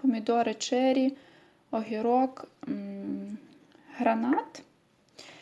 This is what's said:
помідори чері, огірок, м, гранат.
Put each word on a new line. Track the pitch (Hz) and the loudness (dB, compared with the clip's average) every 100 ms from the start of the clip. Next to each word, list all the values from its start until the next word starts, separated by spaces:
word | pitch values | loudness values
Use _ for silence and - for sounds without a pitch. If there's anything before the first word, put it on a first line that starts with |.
помідори | 269 226 220 233 226 | 0 0 2 2 2
чері, | 220 - 247 262 262 262 277 - - _ _ - | -2 0 2 4 4 2 0 -14 -20 _ _ -8
огірок, | 226 220 220 226 247 262 262 - - - | -6 -4 -2 2 4 2 -2 -18 -14 -8
м, | 208 202 196 202 202 202 208 - - _ - - - | -6 -6 -8 -8 -8 -8 -12 -16 -20 _ -20 -16 -2
гранат. | 233 226 233 339 466 - - _ _ _ _ - - - | 0 2 2 0 -2 -10 -20 _ _ _ _ -20 -20 -20